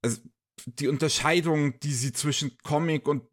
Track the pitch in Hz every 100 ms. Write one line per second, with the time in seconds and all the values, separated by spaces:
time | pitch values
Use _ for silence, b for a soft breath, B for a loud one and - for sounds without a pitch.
0 | 120 107 - _ _ - - - 147 143
1 | 160 - 156 170 165 156 143 123 147 131
2 | 135 - 147 135 147 - - 151 165 151
3 | - 139 -